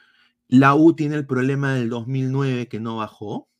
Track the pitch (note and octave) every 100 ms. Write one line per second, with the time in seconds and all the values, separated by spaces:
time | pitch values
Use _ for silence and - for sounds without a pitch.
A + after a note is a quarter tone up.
0 | _ _ _ _ _ B2 C#3 D3 E3 D3+
1 | D3 D3+ C#3 B2+ C3 C#3 C#3 C3 A#2 A#2+
2 | A2+ C3+ C3 C3+ C#3 B2 A#2 G#2+ A#2 A2+
3 | G#2+ - G#2 G3+ - _